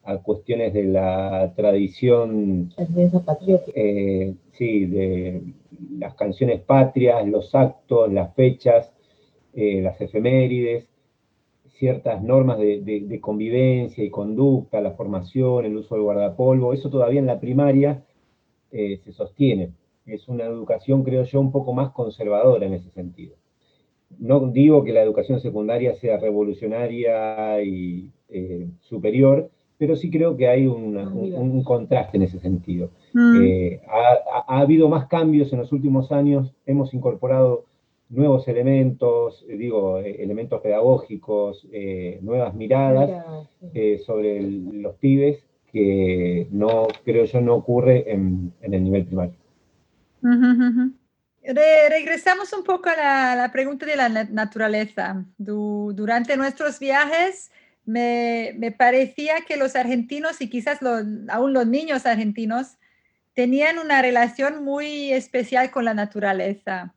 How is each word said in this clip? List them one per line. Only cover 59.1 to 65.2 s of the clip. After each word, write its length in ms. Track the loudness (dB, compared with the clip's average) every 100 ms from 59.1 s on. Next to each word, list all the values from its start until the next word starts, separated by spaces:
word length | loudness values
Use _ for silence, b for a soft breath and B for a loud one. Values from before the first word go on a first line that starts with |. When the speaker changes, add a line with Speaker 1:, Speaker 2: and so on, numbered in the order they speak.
| -2 -4 -4 -4
Speaker 3:
que 100 | -4
los 180 | -2 -2
argentinos, 640 | -2 -2 -4 -6 -6 -6
y 80 | -8
quizás 320 | -6 -4 -4
lo-, 200 | -2 -4 -4 -10 -6
aún 240 | -2 0
los 140 | 2 2
niños 380 | 0 -2 -2 0
argentinos, 720 | 0 -2 -4 -4 -4 -6 _ _ _ _ _ _
tenían 440 | -2 0 2 2 -2
una 240 | 0 2
relación 600 | 2 2 0 0 -4 -4
muy 480 | -6 -6 -6 -8 -4
especial 600 | -4